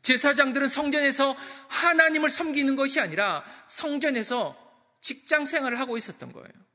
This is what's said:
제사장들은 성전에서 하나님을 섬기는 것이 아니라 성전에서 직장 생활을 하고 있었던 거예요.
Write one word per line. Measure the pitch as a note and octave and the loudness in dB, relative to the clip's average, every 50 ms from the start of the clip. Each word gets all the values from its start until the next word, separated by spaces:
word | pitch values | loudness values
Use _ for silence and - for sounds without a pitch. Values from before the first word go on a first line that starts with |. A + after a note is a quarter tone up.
| - | 4
제사장들은 | - B3+ A#3+ - C#4+ C#4 A#3 C#4+ C4 A#3+ C#4 C#4 | 2 2 4 4 2 4 4 2 2 2 0 0
성전에서 | C4+ - C#4 D4+ C#4+ C#4 D4+ C#4+ C#4 B3+ - C4+ C4+ C4 - - - - - - - | 0 0 -2 -2 0 0 2 2 2 2 2 0 0 0 -4 -10 -16 -16 -18 -14 -8
하나님을 | - - - F4 E4+ D#4+ D#4+ D#4+ D#4 D#4 D4+ D4+ | -4 0 2 4 6 6 6 4 4 2 0 2
섬기는 | D4 - E4+ D#4+ C#4+ C#4+ C#4+ C4+ C4+ | 0 0 0 0 0 0 2 2 2
것이 | C4+ C#4 C4+ C#4 D#4+ | 2 0 0 2 0
아니라 | A#3 E3+ D3+ F3 G#3 G3 E3+ C#3+ - - - - - | 0 -2 -2 -2 0 0 -2 -4 -6 -10 -20 -20 -16
성전에서 | - - - - D4+ C#4+ C#4+ C4 D4+ C4+ A#3 G#3+ - B3 B3 G#3 D3 C3 - - - _ _ _ _ _ _ | -10 -8 -6 -4 -4 -2 -2 0 0 -2 -2 -4 -4 -4 -4 -4 -6 -8 -14 -20 -20 _ _ _ _ _ _
직장 | - - - - - - D#4 D4+ D4 | -6 -6 -6 -6 -2 0 0 0 0
생활을 | C#4 D#4+ D#4+ C4+ B3+ A#3+ A#3+ | 0 -2 -2 -2 -2 -2 -4
하고 | C4+ B3 A#3 | -4 -4 -4
있었던 | A3+ A3 G#3 - - C3+ B2 | -6 -6 -6 -8 -12 -16 -16
거예요. | - - - - - - _ _ | -16 -18 -20 -20 -20 -20 _ _